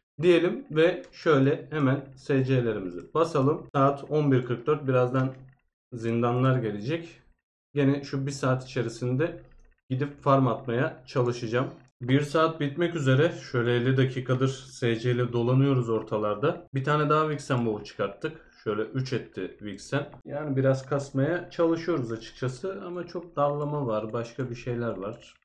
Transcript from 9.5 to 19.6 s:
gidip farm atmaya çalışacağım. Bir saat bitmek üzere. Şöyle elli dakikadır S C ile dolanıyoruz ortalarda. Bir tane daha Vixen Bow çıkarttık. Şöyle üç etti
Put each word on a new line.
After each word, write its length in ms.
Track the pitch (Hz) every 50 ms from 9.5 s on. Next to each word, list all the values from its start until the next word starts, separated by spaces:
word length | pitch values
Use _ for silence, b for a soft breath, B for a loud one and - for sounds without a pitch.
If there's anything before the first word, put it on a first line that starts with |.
| - - - _ _ _ _ -
gidip 320 | 131 127 143 143 - -
farm 240 | - 143 135 135 131
atmaya 560 | 120 110 - - 120 113 123 151 160 - - -
çalışacağım. 600 | - - 135 120 120 120 - 120 107 117 123 143 - - - - _ _ _
Bir 180 | 123 123 131 147
saat 400 | 147 - - 160 160 160 160 -
bitmek 360 | 147 139 139 165 175 165 165
üzere. 360 | 160 135 135 131 135 156 175 170 - - -
Şöyle 240 | - 123 117 120 120
elli 200 | 120 120 131 131
dakikadır 520 | 131 127 131 - 127 131 - 127 123 135 131
S 480 | 135 - - - - - 127 117 113
C 140 | 113 123 123
ile 220 | 120 120 123 120
dolanıyoruz 560 | 120 120 117 123 131 131 135 139 135 127 117 113
ortalarda. 800 | 113 107 107 - 113 107 107 104 104 101 135 160 175 - - - -
Bir 100 | 135 131
tane 260 | 147 151 151 151 143
daha 180 | 151 156 156 156
Vixen 380 | 151 139 - - 135 120 117
Bow 180 | 113 107 101 -
çıkarttık. 680 | - - - 101 98 - - - - - - - - _ - -
Şöyle 180 | 113 104 104
üç 300 | 110 - - 131 131 -
etti 440 | 135 110 - - - 101 92 85 - -